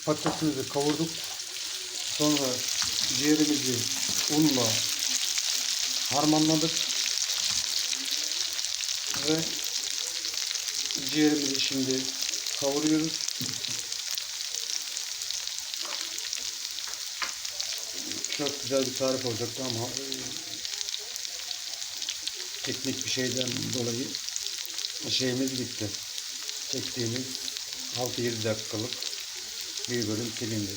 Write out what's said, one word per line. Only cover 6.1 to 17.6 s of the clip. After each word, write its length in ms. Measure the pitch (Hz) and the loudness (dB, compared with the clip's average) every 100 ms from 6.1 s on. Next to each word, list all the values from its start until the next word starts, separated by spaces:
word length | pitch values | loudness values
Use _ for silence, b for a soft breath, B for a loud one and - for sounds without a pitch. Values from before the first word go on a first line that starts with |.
harmanladık. 600 | 135 151 156 156 160 165 - - - - - - - - - - - - - - - - - - - - - - - - - 143 | 4 6 6 6 4 4 2 0 0 2 2 2 2 2 2 0 0 0 -2 0 0 0 -2 -2 0 -2 -2 -2 -2 -2 0 2
Ve 120 | 160 170 - - - - - - - - - - - - - - 160 131 | 2 2 -2 -2 -2 -2 -2 -2 -2 -2 -2 -2 -2 -2 -2 -2 -2 0
ciğerimizi 500 | 151 151 147 135 135 | 4 6 6 2 2
şimdi 400 | - 135 131 131 127 - - - - - | 2 2 2 2 0 -2 -2 0 -2 0
kavuruyoruz. 520 | 139 143 156 156 160 - - - 123 - - - - - - - - - - - - - - - - - - - - - - - - - - - - - - - - - - - - - - - - - | 2 4 4 4 2 0 -2 -2 -2 -2 -2 -4 -4 -4 -4 -4 -4 -4 -4 -2 -2 -2 -2 -4 -4 -6 -4 -2 -2 -4 -4 -4 -4 -4 -4 -4 -4 -2 -4 -4 -4 -4 -6 -6 -6 -4 -4 -4 -6 -4